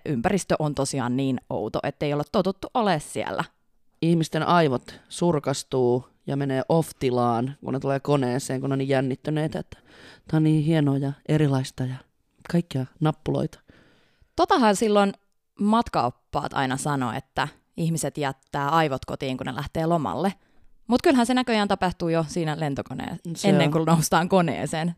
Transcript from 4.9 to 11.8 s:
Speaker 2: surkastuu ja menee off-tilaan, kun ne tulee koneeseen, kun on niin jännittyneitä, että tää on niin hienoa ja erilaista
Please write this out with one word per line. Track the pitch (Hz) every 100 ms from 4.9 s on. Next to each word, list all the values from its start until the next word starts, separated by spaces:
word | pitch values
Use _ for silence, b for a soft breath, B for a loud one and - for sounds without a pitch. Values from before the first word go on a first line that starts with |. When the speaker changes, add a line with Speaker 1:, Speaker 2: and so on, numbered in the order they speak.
| - _
Speaker 2:
surkastuu | - 175 156 - 143 - 131 123 123 - _ -
ja | 139
menee | 143 131 -
off-tilaan, | 165 156 - 127 123 120 117 127 143
kun | -
ne | 131
tulee | 139 139
koneeseen, | - 143 123 127 - 131
kun | 139
on | 135
niin | 135
jännittyneitä, | 135 131 123 - 151 156 156
että | - - B B B B -
tää | 156
on |
niin | 156 156
hienoa | 151 165 143 139
ja | 139 147 -
erilaista | 156 147 135 135 -